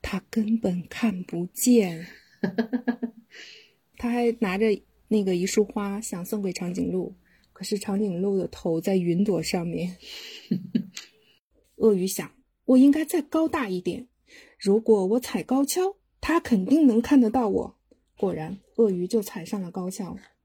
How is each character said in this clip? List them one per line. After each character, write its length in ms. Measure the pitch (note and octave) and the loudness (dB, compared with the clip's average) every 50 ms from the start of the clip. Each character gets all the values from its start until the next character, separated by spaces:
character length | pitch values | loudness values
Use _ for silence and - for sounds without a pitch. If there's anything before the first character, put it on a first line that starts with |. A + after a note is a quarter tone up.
它 240 | - - - F#3+ - _ | -8 -6 -6 -6 -8 _
根 280 | - A3+ G#3+ G#3 A3+ A3+ | -2 -2 0 2 0 0
本 240 | - G3 F3+ F3+ E3 - | 0 0 -2 -2 -6 -8
看 340 | - - - A3+ F#3+ F3+ F3+ | -8 -2 -2 -2 -2 -2 -8
不 200 | - - E3+ F3 F3+ | -8 -6 -6 -6 -6
见。 540 | _ - - B3 B3 A#3 G3+ F3+ E3 D#3+ E3+ - - - _ _ _ _ | _ -2 2 4 6 6 4 2 -4 -10 -14 -16 -20 -20 _ _ _ _
<laughs> 1500 | - F#3+ F#3 - A3+ - - B3 - - A#3+ - - A#3 - - _ _ - - - - - - - _ _ _ _ _ _ _ | -6 -4 -2 -4 -4 -4 -4 -4 -4 -4 -4 -4 -8 -12 -12 -16 _ _ -20 -20 -20 -20 -20 -20 -20 _ _ _ _ _ _ _
他 120 | - A#3+ | -6 -4
还 240 | A#3 A#3+ A#3+ A#3 A3+ A#3 | -2 0 0 0 0 0
拿 160 | A3+ F#3+ F3+ | -2 -2 0
着 100 | F#3+ A3 A3 G3+ - _ _ _ _ _ _ | 0 2 2 0 0 _ _ _ _ _ _
那 140 | A3 G#3+ | 0 0
个 140 | G3+ F#3+ F#3 | 2 2 0
一 80 | F3 F3+ | 0 0
束 180 | F#3+ - G#3+ G#3 | 0 2 2 0
花 340 | G3+ - G#3+ G3+ G3+ G3+ G#3 | 2 -2 -6 -6 -4 -6 -8
想 240 | A3 - - F3 F3 | -8 -8 -8 -10 -8
送 160 | - - G#3+ | -6 -6 -4
给 100 | G3 F#3+ | -4 -4
长 220 | F3 - F3+ F3 | -4 -4 -6 -6
颈 180 | F3+ - F3 F3+ | -4 -4 -4 -2
鹿， 240 | F3 F#3 F3+ - F#3+ _ _ _ _ _ _ _ | -2 -4 -4 -6 -10 _ _ _ _ _ _ _
可 100 | _ - | _ -16
是 160 | F#3+ - G#3+ G3 | -6 -6 -6 -4
长 220 | - - G3 G3+ | -4 -4 -2 -2
颈 220 | G#3+ G3+ F3 E3+ | -2 -2 -2 -2
鹿 160 | F#3+ G3+ G3 F#3+ | -2 0 0 -2
的 100 | F3+ - | -2 -4
头 320 | - - - F3 E3 E3 | -8 -6 -4 -2 -2 0
在 160 | E3+ - G3 | 0 0 0
云 260 | F#3+ F3 F3 E3+ F3 | 2 2 2 2 2
朵 200 | G3+ G#3+ F#3 E3 | 2 2 2 0
上 240 | D#3+ - - F3+ E3+ | -2 -2 -4 -4 -4
面。 280 | E3+ E3+ E3+ E3+ F3+ F3+ - - - - - - - - - - - - - - - - - - | -4 -4 -4 -6 -6 -8 -12 -16 -18 -16 -16 -16 -18 -18 -20 -4 -4 -4 -4 -4 -4 -4 -4 -4
<laughs> 920 | - - - - - _ _ _ _ _ _ _ _ _ _ _ _ _ | -4 -12 -18 -18 -18 _ _ _ _ _ _ _ _ _ _ _ _ _
鳄 160 | - - A3+ | 2 4 4
鱼 140 | G#3 F#3 F3+ | 4 4 0
想 260 | F#3+ - - D#3+ - _ _ _ _ _ _ _ | -2 -4 -6 -8 -10 _ _ _ _ _ _ _
，“我 140 | - C4 C4 | 4 6 8
应 120 | C4 C#4+ | 8 8
该 140 | C#4+ D#4 D#4 | 6 4 0
再 160 | D4+ - F4 | -2 -2 -2
高 260 | - - - D#4+ D#4+ | -2 0 0 0 0
大 220 | D#4+ - D#4+ B3+ G3 | 0 0 -2 -4 -2
一 140 | F#3 F3+ | -4 -4
点， 260 | - F3+ E3+ - B3 _ _ _ _ _ - - - _ _ _ | -4 -4 -6 -6 -10 _ _ _ _ _ -20 -20 -20 _ _ _
如 220 | - G3 G3 A3+ | 2 2 2 2
果 240 | A3+ A3+ A3 G3+ F#3 F#3 | 4 4 4 4 4 2
我 120 | A3 B3+ | 0 0
踩 220 | B3+ - - G3+ | -2 -2 -6 -6
高 200 | - - B3+ C4+ | -2 0 0 0
跷， 360 | C#4+ C#4 - F4+ F#4 F#4+ G4+ _ _ _ _ _ | 2 0 0 0 0 -2 -2 _ _ _ _ _
它 180 | - - D#4 E4+ | -4 0 0 0
肯 240 | - - B3 F#3+ F#3 | 2 2 0 0 4
定 220 | F#3+ C4 D#4+ D#4 | 4 4 6 6
能 160 | C4 G#3+ A3+ | 6 6 4
看 180 | B3+ - D4 C4+ | 4 6 6 6
得 80 | B3 A3 | 6 6
到 220 | G#3+ C4+ A#3+ G#3 | 2 0 0 2
我。” 260 | F#3+ - - - - _ _ _ _ _ _ _ _ | 0 -2 -2 -4 -12 _ _ _ _ _ _ _ _
果 160 | _ - F#3+ | _ -4 -2
然， 260 | F3 D#3 D#3 D#3+ F#3+ G3 _ _ _ | -2 -4 -8 -8 -10 -14 _ _ _
鳄 120 | - A#3 G#3 | 2 2 2
鱼 180 | F#3+ F3 F3 | 2 0 -2
就 140 | F#3 - A3+ | 0 0 -2
踩 240 | G3+ - - G#3+ D#3+ | -2 -2 -10 -12 -8
上 160 | - - G3+ | -6 -6 -6
了 100 | F#3 F3 | -6 -8
高 200 | F3 F#3+ F3+ F#3 | -8 -6 -6 -6
跷。 260 | F#3 - G3 E3+ - G3 - _ _ _ | -8 -8 -10 -10 -10 -14 -16 _ _ _